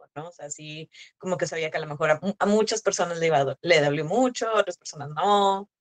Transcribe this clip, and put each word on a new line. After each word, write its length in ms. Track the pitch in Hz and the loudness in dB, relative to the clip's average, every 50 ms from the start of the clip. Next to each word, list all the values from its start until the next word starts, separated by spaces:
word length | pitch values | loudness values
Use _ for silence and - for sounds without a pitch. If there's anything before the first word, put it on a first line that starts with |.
| - _ - | -16 _ -14
¿no? 140 | 143 156 175 | -14 -14 -14
O 20 | |
sea, 180 | 170 - 151 147 | -14 -16 -14 -14
sí, 400 | - - 151 151 151 156 160 - _ - - - _ _ | -14 -14 -14 -14 -14 -14 -16 -16 _ -20 -20 -20 _ _
como 180 | - 185 180 165 | -6 -4 -2 -2
que 80 | 175 156 | -2 -4
sabía 220 | 175 165 160 156 | -4 -4 -6 -4
que 80 | - 165 | -4 -4
a 20 | |
lo 40 | 156 156 | -6 -6
mejor 220 | 147 147 165 156 | -6 -2 2 2
a, 80 | 156 151 - 190 196 - | 2 2 0 -6 -4 -2
a 60 | 170 196 | 0 2
muchas 340 | 208 214 214 208 - 220 | 2 2 2 2 0 -2
personas 380 | - 196 190 - 185 175 170 165 | 0 -2 0 0 -2 -2 -2 0
le 80 | 165 165 | 0 2
iba 100 | 156 143 | 4 2
a 60 | 139 | 2
do-, 120 | 135 131 - | 0 -2 -4
le 200 | - 170 175 156 | 2 4 4 6
dolió 220 | 143 147 143 151 156 | 6 4 2 0 -2
mucho, 440 | 151 185 233 262 254 254 - 240 226 | 0 2 2 2 2 0 -2 -4 -2
a 100 | 220 214 | 0 0
otras 160 | 202 - - - | 0 0 -2 -12
personas 300 | - - - 151 139 143 | -12 -16 -14 -12 -12 -10
no, 580 | 151 151 170 202 202 202 202 196 196 196 202 - _ _ | -6 -2 2 4 4 4 4 4 2 0 -4 -10 _ _